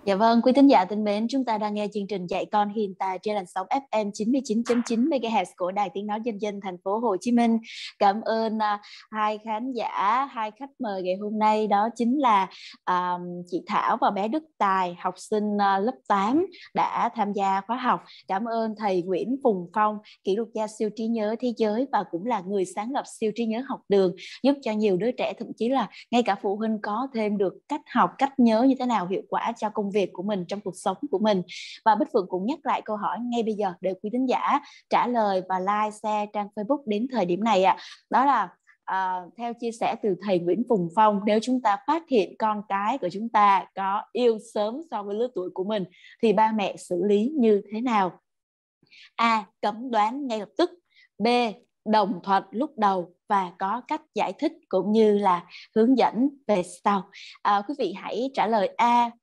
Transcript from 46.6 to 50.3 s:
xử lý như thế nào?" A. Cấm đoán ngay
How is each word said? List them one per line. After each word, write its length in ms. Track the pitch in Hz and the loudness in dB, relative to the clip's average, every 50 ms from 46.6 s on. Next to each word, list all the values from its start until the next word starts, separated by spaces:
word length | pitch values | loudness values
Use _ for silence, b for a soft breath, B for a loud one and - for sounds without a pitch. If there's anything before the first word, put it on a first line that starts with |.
| 196 175 - | -2 -2 -4
xử 260 | 165 - - 180 175 180 208 | -8 -8 -4 -2 0 2 2
lý 240 | 202 208 214 269 320 302 | 2 2 2 0 0 2
như 240 | 233 220 208 196 202 - | 4 4 4 4 2 -4
thế 80 | 214 214 | -8 -4
nào?" 320 | 247 262 226 208 190 175 - _ _ _ _ _ _ _ _ _ _ _ _ _ B B B B B B B | -2 0 2 2 2 0 -4 _ _ _ _ _ _ _ _ _ _ _ _ _ B B B B B B B
A. 280 | - 233 233 226 220 196 _ _ _ | 0 2 2 2 0 -2 _ _ _
Cấm 280 | - 208 208 214 247 269 | -4 -4 -4 -4 -8 -2
đoán 360 | 233 214 208 220 247 285 294 | 0 2 2 0 -2 -6 -6
ngay 120 | 247 | -6